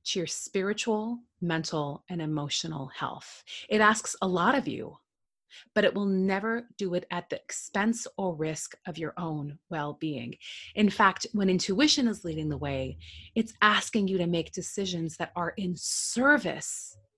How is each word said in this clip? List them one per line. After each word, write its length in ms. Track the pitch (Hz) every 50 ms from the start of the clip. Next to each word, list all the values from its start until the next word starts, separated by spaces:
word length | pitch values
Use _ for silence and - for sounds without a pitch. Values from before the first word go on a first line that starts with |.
| -
to 160 | - - 190
your 80 | 165 147
spiritual, 920 | - - - - - 196 185 202 214 214 - 233 214 214 214 226 240 240 - _ _ -
mental, 640 | 180 170 160 160 160 - 170 156 147 143 143 - _ -
and 140 | 180 170
emotional 640 | 156 151 156 147 147 143 - - - 165 156 143 139
health. 560 | 139 - - - - - - - - - - - - - - - -
It 120 | 214 214
asks 340 | 214 214 220 214 - - - -
a 60 | 190 190
lot 260 | 180 170 175 226 269
of 140 | 277 - -
you, 300 | - - 113 - - - _ _ _ _ _ _ _ _ _ _ - - - _ -
but 100 | 214 208
it 100 | - -
will 120 | 202 202
never 640 | 196 190 185 190 196 190 196 208 226 226 240 240 _ -
do 160 | - 202 180
it 140 | 175 180 - -
at 180 | 180 175 - -
the 80 | -
expense 720 | - _ - - - - - - 196 208 226 226 - - - - -
or 160 | 196 185 165
risk 400 | 151 156 156 156 - - - - _ -
of 120 | 180 151 160
your 160 | 165 - -
own 420 | - 175 160 151 151 143 147 147 - _ -
well-being. 640 | 180 156 147 147 - - 160 156 143 117 117 120 - _ - - - - - - -
In 160 | 208 214 196
fact, 360 | - - 208 190 185 - - -
when 160 | - 208 196 190
intuition 580 | 185 180 - - 190 214 294 302 - 294 247
is 180 | 226 214 - -
leading 260 | 170 156 160 156 151
the 60 | 147
way, 420 | 131 147 143 139 135 131 131 143 - - - - - - - -
it's 200 | 226 220 - - -
asking 460 | 214 214 208 - - - - 214 196 185
you 100 | 190 180
to 80 | 170
make 260 | 175 170 165 160 -
decisions 640 | - 185 175 - - 208 196 185 180 165 165 160 156
that 160 | - 170 - -
are 180 | 180 170 170 -
in 180 | 214 190 180 175
service 1200 | - - - - - - - - 240 262 277 294 247 190 160 131 - - - - - - - - - _ _ _